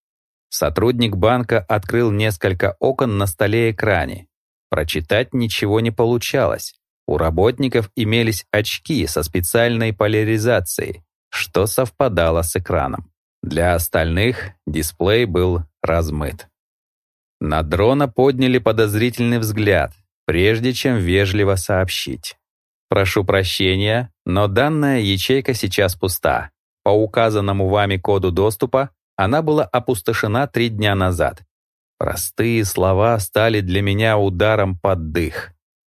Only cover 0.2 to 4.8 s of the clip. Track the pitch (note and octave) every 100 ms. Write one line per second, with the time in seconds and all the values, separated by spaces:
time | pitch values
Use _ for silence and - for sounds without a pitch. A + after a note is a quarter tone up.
0.2 | _ _ _ - D2+ D#2+ A#2+ A#2+ A#2 F#2+
1.2 | G#2+ B2 A#2 A2+ - G#2+ - A#2 A#2 G#2
2.2 | G#2+ G2+ G2+ F2+ G2 - C3 C3+ B2+ G2+
3.2 | G2 - G#2 A2+ A2+ G#2+ G#2+ F2+ C2+ F#2+
4.2 | - _ _ _ - -